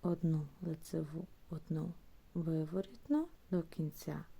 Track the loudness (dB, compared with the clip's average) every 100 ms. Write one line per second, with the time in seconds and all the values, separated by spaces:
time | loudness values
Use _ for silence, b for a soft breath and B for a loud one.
0 | 4 4 6 4 2 -6 -4 -4 -4 -4
1 | -2 -4 -8 -12 -10 -10 -2 0 0 -6
2 | -14 -20 -8 -2 2 2 2 -2 -4 -8
3 | 2 2 2 -6 0 0 0 -2 -2 -2
4 | -6 -6 -6